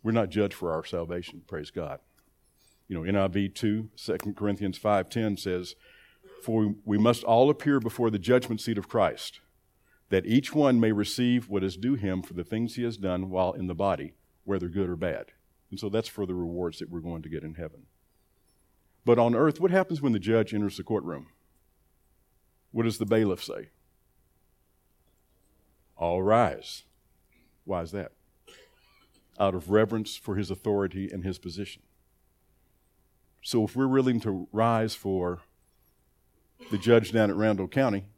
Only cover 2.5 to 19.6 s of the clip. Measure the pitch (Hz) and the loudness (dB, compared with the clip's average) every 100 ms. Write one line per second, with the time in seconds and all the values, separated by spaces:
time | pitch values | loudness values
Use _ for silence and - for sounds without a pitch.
2.5 | _ _ _ _ 90 82 101 95 92 98 | _ _ _ _ -6 0 2 2 0 -4
3.5 | - 110 107 110 - - - 101 101 104 | -2 -2 0 -4 -12 -6 -4 -4 -4 -2
4.5 | 101 101 90 107 101 92 123 110 98 101 | -2 -4 -2 2 2 2 -2 -2 -2 -2
5.5 | 90 90 - _ - - _ - - - | -4 -6 -16 _ -20 -20 _ -20 -14 -2
6.5 | 113 107 104 - 104 113 117 - 113 135 | 2 2 0 -2 4 4 4 4 6 6
7.5 | 147 151 139 113 - 117 107 92 123 123 | 4 2 0 0 0 0 0 4 2 2
8.5 | 110 - 107 92 117 90 - - - _ | -6 -4 -4 -2 2 2 0 -12 -16 _
9.5 | _ _ _ _ _ _ 95 95 120 139 | _ _ _ _ _ _ 0 4 2 2
10.5 | 151 143 123 110 104 104 - 123 123 107 | 2 4 6 4 2 -2 0 2 0 0
11.5 | 101 95 92 113 139 101 92 87 87 85 | -2 -2 -4 -4 -2 -2 -4 -4 -10 -6
12.5 | 110 117 123 120 104 95 90 92 92 90 | -4 -4 -4 -6 -4 -4 -2 -2 0 0
13.5 | 82 90 82 98 85 73 - _ _ - | 0 -6 -2 0 0 -4 -14 _ _ -4
14.5 | 98 87 85 92 87 87 73 - _ _ | -4 -2 -2 -2 -2 -4 -4 -10 _ _
15.5 | _ _ 95 104 104 113 - 95 90 85 | _ _ -10 -4 -2 -4 -6 -4 -4 -4
16.5 | 87 87 82 87 85 82 82 78 78 76 | -4 -6 -6 -10 -10 -8 -10 -8 -10 -10
17.5 | 80 80 - - _ _ _ _ _ _ | -10 -12 -14 -20 _ _ _ _ _ _
18.5 | _ _ _ _ _ - 120 117 117 156 | _ _ _ _ _ 4 6 6 4 2
19.5 | 147 | 2